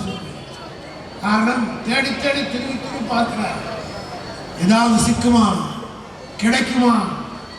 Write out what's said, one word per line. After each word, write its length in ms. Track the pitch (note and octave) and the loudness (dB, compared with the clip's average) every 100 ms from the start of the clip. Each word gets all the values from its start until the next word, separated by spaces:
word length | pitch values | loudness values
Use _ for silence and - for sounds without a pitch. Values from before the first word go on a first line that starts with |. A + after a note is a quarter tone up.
| F#3+ | -4
சொல்றேன். 360 | F#3 - - - - - - - - - - | -6 -10 -12 -14 -14 -14 -14 -14 -14 -14 -4
காரணம், 440 | G#3 A3 A3+ B3 G#3 - A3 | 2 4 4 2 -2 -4 -2
தேடி 240 | B3+ C4+ A3+ | 0 0 0
தேடி 200 | C#4+ C#4 B3 | 0 0 -2
திரும்பி 240 | B3 C4+ B3 | -4 -4 -6
திரும்பி 220 | - C4+ A3 | -6 -6 -2
பார்க்கிறார், 480 | A#3 A3+ G#3+ G3+ - - - - - - - - - - - F3 | 0 0 0 -4 -4 -8 -8 -10 -10 -12 -12 -12 -12 -12 0 6
ஏதாவது 320 | A3+ A#3 A3 - | 6 6 4 4
சிக்குமா, 380 | A3 A#3+ A#3+ G#3 F3 - - - - - - - - | 4 6 6 6 2 -4 -8 -12 -14 -16 -16 -14 0
கிடைக்குமா, 500 | G#3+ B3 A#3+ B3 A#3+ A3+ F#3 - - - - | 2 2 2 4 6 6 2 -4 -8 -10 -14